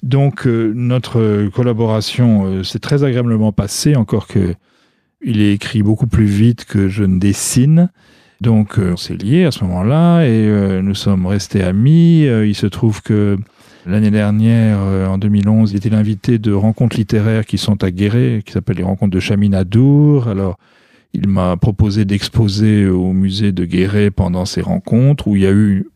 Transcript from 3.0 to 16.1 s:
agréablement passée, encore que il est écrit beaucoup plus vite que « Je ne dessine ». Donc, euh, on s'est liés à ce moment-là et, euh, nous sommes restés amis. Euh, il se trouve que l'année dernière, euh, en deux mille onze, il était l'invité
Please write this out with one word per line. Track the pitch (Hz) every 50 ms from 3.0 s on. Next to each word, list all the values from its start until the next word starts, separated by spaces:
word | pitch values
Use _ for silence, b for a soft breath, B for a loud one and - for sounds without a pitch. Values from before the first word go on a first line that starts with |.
| 139
agréablement | 139 123 123 123 120 113 110 107 110
passée, | 101 - 104 101 - - - 151 147
encore | 135 110 - - 110 - -
que | - 110 95 87 85 - _ _ _ _ _ _ _ _ _ _ _ _ 330
il | - 117 104
est | 104 104 101
écrit | 101 - - - 113 104
beaucoup | 101 110 107 - 117
plus | - - 110
vite | 104 101 98 110 117 120 117 -
que « | _ - 107 98 95
Je | 95 104 104
ne | 95 92 92
dessine ». | 92 101 101 - - - - 120 123 143 156 165 175 180 b b b b b b b b b b
Donc, | 98 117 113 110 107 101 - -
euh, | 101 90 90
on | 85
s'est | - - 87
liés | 87 95 101 131 170 185
à | 160
ce | 117 - -
moment-là | 92 90 90 92 107 139 156 170 170 170 170 165
et, | 131
euh, | 113 113 110 107 107 104 101 98 95 92
nous | 95 98 101
sommes | 101 - 101 101 92 90
restés | 90 101 101 - - - 104 95
amis. | 90 92 101 113 135 156 165 170 170 170 160 151
Euh, | 139 120 113 107
il | 104 101
se | - - 104
trouve | - - - 113 107 -
que | - - 113 107 104 104 101 95 107 b b b b b b b b
l'année | 87 90 104 107 107
dernière, | 101 107 104 104 104 107 110 113 117 113 113 110 107 101
euh, | 98 98 98 95 95 95
en | 95 98
deux | 98 104
mille | 104 104 101 101
onze, | 107 110 110 104
il | 95 101
était | 98 113
l'invité | 107 107 107 104